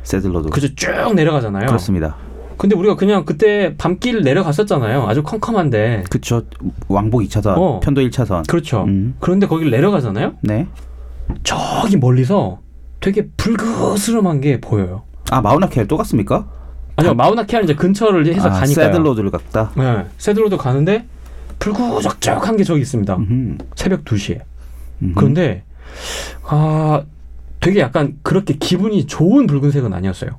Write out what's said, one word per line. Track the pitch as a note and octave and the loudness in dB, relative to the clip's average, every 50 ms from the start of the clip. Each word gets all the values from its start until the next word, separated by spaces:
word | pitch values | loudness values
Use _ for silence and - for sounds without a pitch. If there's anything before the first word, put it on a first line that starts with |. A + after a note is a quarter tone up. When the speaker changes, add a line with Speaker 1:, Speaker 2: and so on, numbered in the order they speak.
| - | -4
Speaker 1:
새들로드. | - - G2 F#2+ G2 F2+ F2 D#2 D#2 | -2 -4 -2 -2 -2 -2 -2 -2 -2
Speaker 2:
그죠, | D#2 - C#3 C3 - | -2 0 -2 -2 -4
쭉 | - - - - - - - A3 | -4 -6 -4 -2 -2 0 2 2
내려가잖아요. | F#3 D#3 D#3 D#3 C#3+ A#2+ G#2+ G2 G2 G2+ - | 4 2 4 2 0 -2 -2 -4 -2 0 0
Speaker 1:
그렇습니다. | B2+ G#2 F2+ - F#2+ F2 D#2 D#2 D#2 - - - - - - - - - | 0 0 0 0 -2 0 0 -2 -4 -8 -14 -16 -16 -16 -16 -16 -10 -2
Speaker 2:
근데 | - G3 G#3+ | 0 2 2
우리가 | - F3+ G#3+ G3 | 4 4 2 2
그냥 | - G3 G3 G#3 F#3+ D#3 | 2 2 2 2 2 0
그때 | - E3+ D3+ A3 G#3+ G#3 G#3 G3+ E3 D3 - | -2 -2 2 2 2 2 2 0 -2 -2 -2
밤길 | - E3 F#3 F#3 - B3 A#3 A3+ | -2 -2 -2 0 -2 -2 0 2
내려갔었잖아요. | E3+ B2+ C3+ F#3 G3 D#3+ C#3+ D#3+ G#3+ G3+ F#3+ D3+ A#2+ G#2 A#2 C#3+ B2 G2 | 2 2 2 2 2 0 0 0 0 0 2 0 0 0 0 0 0 0
아주 | G#2+ C#3 D3+ | 0 0 0
컴컴한데. | D3+ - A3 - - A#3 G3+ E3+ D3 A#2 G#2+ G#2+ A2+ A#2+ G#2+ F2+ F2 | -2 -4 -6 -4 -2 0 0 2 2 2 2 2 2 0 -2 -2 -2
Speaker 1:
그쵸. | - - - - A#2 A#2 - - - - - F#2 - - - - | -4 -4 -2 0 -2 -2 -2 -4 -12 -8 -8 -8 -8 -8 -4 0
왕복 | G2 G2 G#2 A2 G#2+ B2+ G2+ | 0 0 2 2 2 2 0
이 | G2 | 0
차선, | - A2 G#2 G#2 F#2+ D3+ | -2 0 0 2 2 4
Speaker 2:
어. | F3+ F3+ C3 F#2+ | 2 2 2 0
Speaker 1:
편도 | - - C#3+ C#3 | 0 2 2 2
일 | C3+ B2 | 2 0
차선. | - - B2 F#2+ G2+ E2+ D#2+ | 2 0 -2 0 0 -2 0
Speaker 2:
그렇죠. | - - - D#3 - - B2 F#2 | 0 0 0 0 0 -2 0 2
Speaker 1:
음. | F2+ G2 G2 G2 A#2 C3 - | 2 2 2 0 -2 -4 -2
Speaker 2:
그런데 | - - F3 G3 G3+ - | 0 0 2 2 2 2
거기를 | D#3+ D#3+ D#3+ D3+ | 0 0 0 2
내려가잖아요. | A2 A#2 D3 G3 G#3 F3 B2+ A2+ F#2+ G#2+ D#3 G#3+ - - | 2 4 4 4 2 2 0 -2 -2 -2 -4 -4 -4 -4
Speaker 1:
네. | - A2+ G#2+ A2 D#3+ G3 - - - - - - - - - - - - - - - | -2 0 0 0 -2 -4 -8 -14 -16 -16 -16 -16 -16 -16 -12 -10 -6 -6 -6 -6 -4
Speaker 2:
저기 | - - - - - - - - A3+ G3 E3+ | -4 -2 -2 -2 -4 -2 -2 0 2 2 4
멀리서 | A#2+ B2 B2+ B2+ C3 B2 G3+ G3 C#3 F#2+ F#2 - - - - - - - - - | 4 4 4 4 2 2 2 0 0 -2 -6 -10 -16 -20 -20 -20 -18 -18 -14 -4
되게 | - G3 G3 G#3+ G#3 - - | -4 -2 0 0 -2 -4 -4
불그스름한 | - - G#3 A#3 G3 - A3+ A3+ - - - G3+ G#3 G#3 A3+ A3+ A#3 G3+ F#3 D#3+ C#3 | -4 0 0 0 0 -2 -4 -2 -2 -2 0 0 0 0 0 0 2 2 2 0 2
게 | C3 D3 C3+ B2 | 2 2 0 0
보여요. | - - - G#2 F#2+ F2+ F2+ G2+ - - - - - - | 0 -2 0 0 0 -2 -4 -8 -12 -14 -18 -12 -6 -2
Speaker 1:
아, | - C3 | 0 2
마우나케아를 | B2 G2+ A#2+ D#3 G3 - - C3 G#2+ G2+ | 4 4 4 4 4 2 2 0 0 0
또 | D3 D#3+ | 0 -2
갔습니까? | A3+ - - - G2 - - - G#3+ - - - - - - - - - - - | -2 0 0 0 2 2 0 -2 -2 -4 -12 -16 -16 -16 -14 -14 -14 -8 -2 2
Speaker 2:
아니요, | D#3 F3 | 2 4
Speaker 1:
다- | C#3+ | 4
Speaker 2:
마우나케아 | A#2+ C3 E3+ G#3+ A#3 A3 G#3 A3+ A#3 | 6 4 4 4 2 0 0 0 0
이제 | G#3+ E3+ D3 | 2 2 2
근처를 | D3 - F3+ G3 G3+ A#3 G#3+ G3+ F3 D3+ D#3 | 2 2 2 2 4 4 4 4 4 4 2
해서 | E3+ F#3+ F#3+ - | 2 2 2 2
Speaker 1:
아, | |
Speaker 2:
가니까요. | F#2+ F#2 G2 C3+ C#3+ E3 D3+ | 2 2 2 2 4 4 4
Speaker 1:
새들로드를 | D3+ - E3+ D#3+ D3+ C3 A2 G#2 G2 | 4 4 4 4 2 2 2 0 -2
갔다? | F#2 E2+ - - - A2 A2 G#2+ - | -2 -4 -8 -2 -2 0 0 0 0
Speaker 2:
네, | - C3 C3 A#2+ G#2 F#2 F#2 - - | 0 0 2 2 0 -2 -6 -10 -6
새들로드 | - - G#3 G#3 A3 G#3 F#3+ | -2 0 2 2 2 2 2
가는데 | E3 - B2+ B2+ C#3 D3 F3 G3+ A3+ A#3 - - - - - - - - - - - | 0 0 0 2 2 4 4 2 0 0 -6 -16 -18 -18 -16 -16 -14 -14 -14 -10 -6
불구적적한 | - G3+ G#3 G3+ B3 A#3+ A3+ G#4+ - - - - - - - - - G3 A3+ | -4 -4 -2 0 -2 -2 0 -2 -2 -2 -4 -2 -2 0 0 0 0 0 2
게 | G#3 G3 | 2 2
저기 | - E3+ D3 | 2 2 0
있습니다. | B2+ - - A#2 G2+ G2 F#2+ F2+ | 0 0 0 -2 0 0 0 -2
Speaker 1:
음흠. | - F#2+ A#2 B2+ C3 G#2+ D#2 C#2+ - - - | 0 0 0 0 0 -2 -6 -8 -10 -14 -10
Speaker 2:
새벽 | - - F#3+ F#3+ - - | -4 -2 -2 -2 -2 -2
두 | - A2 G2+ | -2 -2 -2
시에. | G2 - F2+ - - - - - - - - - - - - - | -2 -4 -6 -8 -8 -16 -18 -18 -18 -18 -16 -16 -16 -14 -10 -6
Speaker 1:
음흠. | - F#2+ F2 | -4 -2 2
Speaker 2:
그런데, | F#2+ - C#3 C#3+ E3 F3+ C#3 G2 F#2 - - - - - - - - - - - - - - - - - | 4 4 4 4 4 2 0 0 -4 -8 -16 -20 -20 -20 -18 -16 -14 -12 -10 -10 -10 -10 -12 -14 -16 -6
아, | - D3 D3+ D3+ D#3 D#3 D#3 D#3 D3+ D3+ C#3+ D3 - - - - - - - - - - - | -2 2 2 2 2 2 2 2 2 2 2 0 -4 -16 -18 -18 -16 -16 -16 -14 -14 -8 0
되게 | - F3 F#3+ G3+ | 0 2 4 4
약간 | D3 A#2 - E3+ D3+ C#3+ D3 - - | 2 2 2 0 0 0 -2 -4 -2
그렇게 | - D#3 F#3 G3+ - - D3+ | 0 2 2 2 0 -2 -2
기분이 | - - F3+ F3 F#3+ A3+ G#3+ G3 C#3 - | 0 0 0 2 2 2 2 0 0 -2
좋은 | - - D#3 F3 A3+ C#4+ C4+ D#3+ | 0 2 4 6 6 6 6 4
붉은색은 | C#3+ C#3 C3+ D3 C#3+ C#3+ B2+ A2 F#2+ | 2 2 2 2 2 2 0 0 -2
아니었어요. | F2+ F#2 F#2+ F2+ - - - B1+ | -2 -2 -2 -2 -4 -6 -8 -8